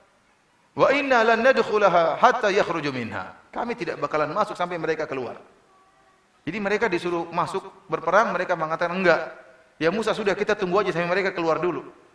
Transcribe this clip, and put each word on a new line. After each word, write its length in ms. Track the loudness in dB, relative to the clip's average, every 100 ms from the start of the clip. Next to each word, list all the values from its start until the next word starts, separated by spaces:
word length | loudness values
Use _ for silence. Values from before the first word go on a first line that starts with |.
| _ _ _ _ _ _ _
Wa 160 | 2 4
inna 320 | 4 4 4
lan 240 | 4 4 4
nadkhulaha 720 | 4 2 4 4 4 2 4
hatta 320 | 4 4 2
yakhruju 400 | 2 0 -2 -4
minha." 480 | -4 -6 -8 -10 -16 _
"Kami 240 | -8 -6 -6
tidak 240 | -8 -6
bakalan 320 | -2 -2 -2
masuk 240 | -2 -2 -4
sampai 240 | -6 -4
mereka 240 | -4 -4 -4
keluar." 320 | -8 -8 -12 -20 _ _ _ _ _ _ _ _ _
Jadi 160 | -8 -4
mereka 320 | 0 0 0
disuruh 400 | -2 -2 -4 -4
masuk 320 | -4 -4 -4 -8 -16 -8
berperang, 480 | -6 2 2 2
mereka 240 | 0 -2 -2
mengatakan, 400 | -2 -2 -2 2
"Enggak. 320 | 2 2 0 -14 -20 -20 _ -4
Ya 160 | -2
Musa, 160 | 0 -2
sudah, 240 | -2 -2
kita 240 | -2 -2 -2
tunggu 240 | 0 0
aja 80 | 0
sampai 160 | -2 -2
mereka 240 | -2 -2
keluar 320 | -2 -2 0
dulu." 240 | -2 -4 -10 -20 _